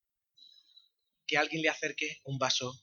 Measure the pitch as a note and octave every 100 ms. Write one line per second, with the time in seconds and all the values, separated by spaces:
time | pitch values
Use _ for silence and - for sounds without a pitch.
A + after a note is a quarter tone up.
0 | _ _ _ _ - - _ - _ _
1 | _ _ - D3 D3+ D#3+ D#3 - D3+ C#3
2 | D#3 D#3 C#3 C3+ C3 - B2+ C3